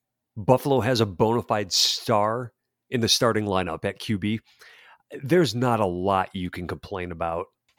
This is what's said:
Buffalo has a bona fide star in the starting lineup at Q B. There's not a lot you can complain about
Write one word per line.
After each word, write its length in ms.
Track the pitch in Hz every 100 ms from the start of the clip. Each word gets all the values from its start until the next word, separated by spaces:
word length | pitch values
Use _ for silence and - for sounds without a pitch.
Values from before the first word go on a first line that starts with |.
| _ _ _ -
Buffalo 420 | 98 127 147 135
has 220 | 110 123
a 60 | 110
bona 360 | 85 110 120
fide 300 | - 110 98
star 800 | - - - - 110 104 117 120 - _ _ _
in 120 | 127
the 80 | 113
starting 380 | - 123 107 104
lineup 380 | 95 90 80
at 140 | 101 95
Q 200 | - 104
B. 220 | 104 110 - _ - - - - _ 139
There's 320 | 135 175 151
not 280 | 117 123 113
a 60 | 101
lot 440 | 87 95 95 92
you 160 | 95 90
can 200 | - 85
complain 420 | 82 - 98 90
about 360 | 82 85 85 - _ _